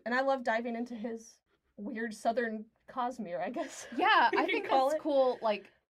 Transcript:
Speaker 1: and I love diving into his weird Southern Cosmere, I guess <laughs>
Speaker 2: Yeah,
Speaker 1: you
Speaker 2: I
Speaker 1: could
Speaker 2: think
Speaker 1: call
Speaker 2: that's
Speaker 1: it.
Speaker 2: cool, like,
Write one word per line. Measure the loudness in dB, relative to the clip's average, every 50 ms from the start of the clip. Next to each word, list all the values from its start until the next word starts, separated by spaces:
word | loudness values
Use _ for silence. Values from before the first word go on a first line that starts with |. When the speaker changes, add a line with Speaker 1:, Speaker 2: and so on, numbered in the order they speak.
| -6
Speaker 1:
and | -2 0
I | 2
love | 2 2 2 0
diving | 0 0 0 0 -2 -4 -4
into | -6 -6 -8 -8
his | -8 -6 -6 -8 -8 -12 -16 -20 _ _ _ _ _ _ _ _
weird | -12 -10 -8 -6 -6 -6 -6 -6
Southern | -2 0 0 0 0 0 -2 -4 -8 -10 -14 _ _ _ -10
Cosmere, | -6 -4 -4 -4 -4 -6 -8 -6 -4 -4
I | -4 -4
guess | -4 -6 -6 -8 -10 -14 -14 -8
<laughs> | -2
Speaker 2:
Yeah, | 2 4 6 6 6 6 6
Speaker 1:
you | 4 2
Speaker 2:
I | 2
Speaker 1:
could | 2
Speaker 2:
think | 0 -2 0 2
Speaker 1:
call | 4 4 4 2
Speaker 2:
that's | 0 0
Speaker 1:
it. |
Speaker 2:
cool, | 0 2 4 4 4 4 2 0
like, | 0 0 0 0 -4 -12 _ _ _ _